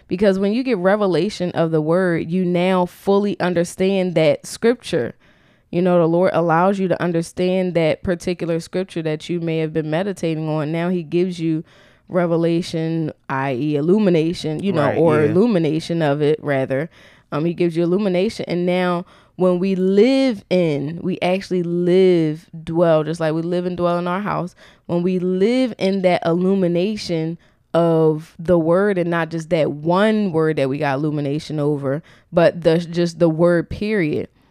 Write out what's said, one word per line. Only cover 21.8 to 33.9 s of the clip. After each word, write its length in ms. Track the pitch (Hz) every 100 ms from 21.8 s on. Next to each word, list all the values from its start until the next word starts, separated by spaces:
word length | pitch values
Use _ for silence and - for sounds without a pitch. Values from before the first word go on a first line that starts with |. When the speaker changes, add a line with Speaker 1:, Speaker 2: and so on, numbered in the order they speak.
| 175 185 185 175 156 156 - 165
Speaker 1:
dwell, 400 | 165 165 170 156
just 160 | 151 170
like 120 | 160
we 100 | 160
live 220 | 165 175
and 120 | 180 175
dwell 200 | 175 175
in 120 | 180
our 120 | 180
house. 360 | 202 151 170 - - _ -
When 180 | 175
we 160 | 175 185
live 520 | 180 185 202 254 254 -
in 240 | 190 196
that 240 | 180 175 -
illumination 1120 | 180 185 196 175 170 196 214 - 165 160 170 _ _ _
of 600 | 165 170 165 160 156 160 -
the 180 | 165 175
word, 400 | 160 175 208 185
and 100 | 165
not 200 | 170 165
just 200 | 165 160
that 200 | 170 147
one 640 | 143 156 180 214 214 202
word 240 | 160 156 151
that 120 | 135
we 100 | 143
got 180 | 143 135
illumination 640 | 151 151 143 151 - 156
over, 420 | 147 147 135 143 - - _
but 300 | 175 165 175
the, 160 | 165 160
just 420 | 165 170 170 165
the 80 | 170
word 420 | 156 175 170 156
period, 580 | - 208